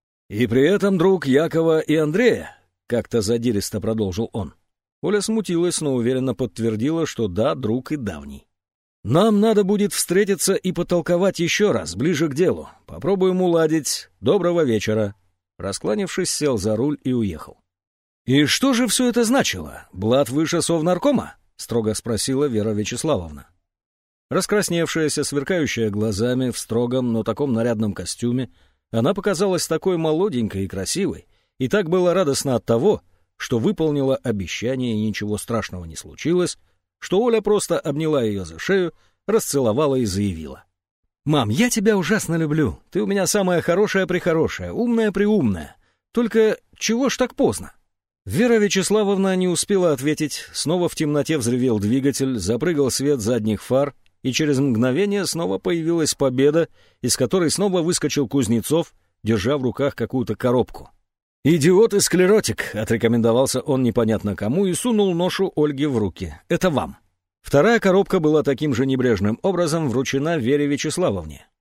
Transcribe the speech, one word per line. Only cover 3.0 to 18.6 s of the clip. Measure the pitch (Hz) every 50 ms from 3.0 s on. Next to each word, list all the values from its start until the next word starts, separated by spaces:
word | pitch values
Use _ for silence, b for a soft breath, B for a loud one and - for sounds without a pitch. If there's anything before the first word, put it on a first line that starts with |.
| - - - 117
задиристо | 92 107 120 117 117 123 107 101 - - - 98
продолжил | 95 110 110 110 104 95 85 104 117 -
он. | - 113 90 71 - _ _ _ _ _ _ _ _ _
Оля | - 170 202 208
смутилась, | - 220 220 226 190 - 170 165 175 175 156 -
но | 156 143 131
уверенно | 123 113 123 131 131 131 131 117
подтвердила, | - 127 113 - 117 113 113 110 107 117 151 165 165 160
что | - - - 113 95
да, | 87 101 117 151 165
друг | 135 113 104 117 131 127 -
и | 156
давний. | 147 110 98 76 71 71 71 69 69 - _ _ _ _ _ _ _ _ _ _ _ -
«Нам | 98 135 170 214 226 208 202
надо | 214 226 214 208
будет | 202 180 208 196 208 196
встретиться | - - - - 170 196 214 196 196 151 - 196 196
и | - - 185
потолковать | - 165 175 - 180 175 151 - 175 175 196 190 - -
еще | 170 156 - - 208 196
раз, | 131 101 - 80 87
ближе | 101 131 180 170 135 170 151
к | 127
делу. | 151 185 151 98 80 - - - _ _
Попробуем | - 78 82 - 175 202 185 185 185 180 185
уладить. | 185 175 170 165 160 151 160 160 143 - - - - - _ _
Доброго | 95 123 185 202 170 175 170 170 156
вечера». | 123 110 104 - 113 107 110 104 101 101 _ _ _ _ _ _ _ _ -
Раскланившись, | 92 98 98 - - 185 214 214 190 - - 185 175 -
сел | - - 147 143 127 98
за | 85 107 107
руль | 107 135 151 147 -
и | - 131
уехал. | 127 120 110 95 80 76 - - - _ _ _ _ _ _ _ _ _ _ _ _ _ _
И | 117 131 147 151
что | 131 - -